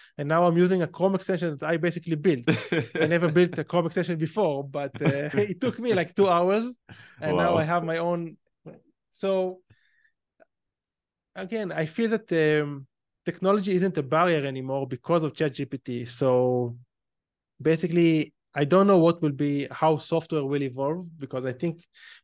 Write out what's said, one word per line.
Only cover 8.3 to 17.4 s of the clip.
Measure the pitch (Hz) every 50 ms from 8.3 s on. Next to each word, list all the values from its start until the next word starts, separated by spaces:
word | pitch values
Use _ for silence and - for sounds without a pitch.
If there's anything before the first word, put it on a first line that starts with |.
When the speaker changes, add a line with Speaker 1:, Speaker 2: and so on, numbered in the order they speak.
| - _ _ _ _ _ - 156 - - _ _ _ _ _ _
Speaker 1:
So | _ - - 196 190 185 185 185 185 185 _ _ - _ _ _ _ _ _ _ _ _ _ _ _ _ _ _ _ _ _ _ _ _ _ _ _ _ _ _ _ _ _ _ -
again, | 190 196 180 - 220 208 170
I | 156 160 160
feel | 156 - - 226 220
that, | 226 220 220 -
um, | 170 160 156 151 151 151 147 143 143 139 135 _ _ _ _ _ _ _ -
technology | 175 - - 185 190 202 214 185 202 185
isn't | 175 185 190 -
a | 156
barrier | 135 127 156 160 180 180 165 151 139
anymore | 139 131 131 131 131 135 139 139 123
because | 131 - - - 170 170
of | 160 143
Chat | - - 160 147 123
G | - 139
P | - - 120
T. | - - 120 120 120
So | 120 - - 143 131 127 123 127 127 127 123 123 120 120 123 - _ _ _ _ _ _ _ _ _ _ _